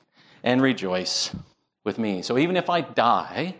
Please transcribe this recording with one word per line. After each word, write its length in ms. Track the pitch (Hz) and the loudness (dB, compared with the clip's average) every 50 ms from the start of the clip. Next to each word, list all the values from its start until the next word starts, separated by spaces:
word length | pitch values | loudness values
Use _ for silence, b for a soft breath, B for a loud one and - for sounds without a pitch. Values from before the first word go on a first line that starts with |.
| _ b b b b b b b - | _ b b b b b b b 0
and 160 | 117 123 127 | 2 4 4
rejoice 760 | 135 135 123 101 95 92 92 92 90 - - - - - - - - _ _ _ _ _ _ _ | 4 4 2 0 -2 -2 -2 -2 -2 -2 -4 -4 -4 -4 -6 -10 -14 _ _ _ _ _ _ _
with 160 | - 107 - - | -6 -6 -4 -2
me." 220 | 113 104 98 90 | -2 -2 -2 -2
So 160 | 90 - 120 | -2 0 0
even 200 | 131 156 170 185 | 2 2 2 2
if 120 | 180 165 - | 0 0 0
I 140 | 175 170 | 0 -2
die, 720 | - - - - 113 120 110 90 78 - 87 110 156 185 185 | -2 -2 0 2 4 4 4 2 0 -2 -4 -6 -6 -6 -8